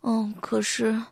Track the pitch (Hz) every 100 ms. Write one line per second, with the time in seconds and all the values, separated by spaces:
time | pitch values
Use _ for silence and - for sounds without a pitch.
0 | - 226 214 208 - 226 208 - 226 220
1 | 226